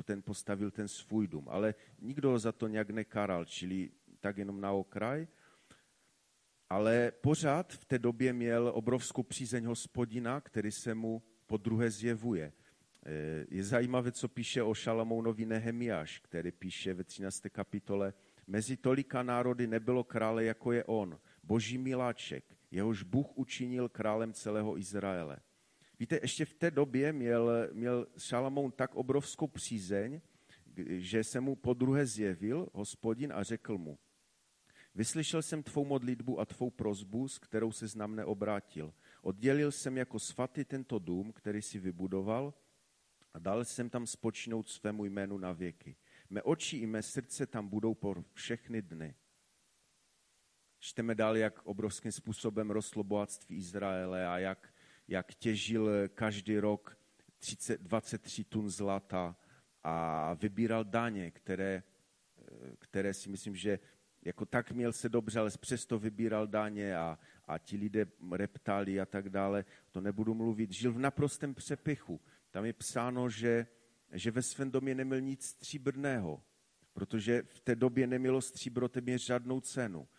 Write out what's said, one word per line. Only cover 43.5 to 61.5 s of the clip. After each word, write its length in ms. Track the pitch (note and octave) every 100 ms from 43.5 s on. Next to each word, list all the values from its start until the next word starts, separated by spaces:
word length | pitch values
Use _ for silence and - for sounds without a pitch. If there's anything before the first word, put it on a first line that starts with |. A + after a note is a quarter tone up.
| G#2+
jsem 260 | A#2 - A#2+
tam 160 | B2 A2+
spočinout 600 | - A2+ - A#2 A2+ G#2+
svému 360 | - G#2 G#2
jménu 340 | G2+ G2+ G2 G2+
na 140 | F#2
věky. 440 | E2+ F2+ - - - _ - -
Mé 120 | G2
oči 340 | - D#3+ - D3
i 100 | A2
mé 160 | A2
srdce 440 | - C#3+ A#2+ - C#3
tam 220 | A2+ G2+
budou 260 | G#2 A2+
po 200 | A2 G2+ F2+ D#2+
všechny 500 | - - A#2 - A2+
dny." 320 | F2+ D#2+ D#2+ - _ _ _ _ _ _ _ _ _ _ _ _ _ _ _ _
Čteme 360 | - - A#2
dál, 220 | A2 A2 A2+
jak 300 | A2 - -
obrovským 460 | G2+ G#2+ - A2+
způsobem 580 | - - G#2+ A2+ G#2 G#2+
rostlo 340 | G#2+ - G#2+
bohatství 520 | G2 G#2 G#2 - - E2+
Izraele 720 | F2 G2 G2 F#2 F#2 F#2 F2+
a 120 | F2+
jak, 360 | F#2+ F#2+ - - - - -
jak 260 | F#2 -
těžil 560 | - A#2 G#2 G#2 A2+ G#2+ G#2 G2+
každý 500 | - A2 G#2 G#2+ G#2+
rok 400 | G#2 G#2 - - _ _ _ _
třicet, 440 | - G#2+ - A#2
dvacet 400 | F2 A2+ - A2
tři 220 | - -
tun 260 | G#2 G#2+ G#2
zlata 640 | F#2 G2+ G2 - F#2 F2 E2+ _ - _ _
a 520 | D#2 E2 E2 D#2 D#2
vybíral 500 | E2+ G#2 G2 A2+ A2+
daně, 460 | G#2+ A2+ A#2 G2+ E2+
které, 520 | - -